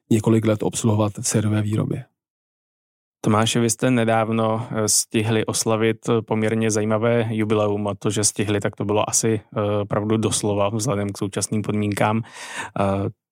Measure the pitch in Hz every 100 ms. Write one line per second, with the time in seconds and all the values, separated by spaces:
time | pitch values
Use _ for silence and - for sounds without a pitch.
0 | _ 113 113 110 110 104 - - 120 107
1 | 107 110 117 113 107 104 104 107 139 123
2 | - _ _ _ _ _ _ _ _ _
3 | _ _ - 107 110 120 117 - 131 123
4 | 113 113 110 113 110 113 117 110 107 -
5 | - 117 107 110 113 117 113 110 113 107
6 | - 117 107 110 107 113 113 107 107 110
7 | 117 120 113 110 107 107 104 104 104 98
8 | 110 107 104 - 104 101 104 - 104 104
9 | - - 117 110 - 110 104 104 101 110
10 | 104 110 107 - 107 101 101 110 110 101
11 | 101 101 101 104 - 110 101 107 104 98
12 | 110 110 113 - - - - - 98 98
13 | 98 - _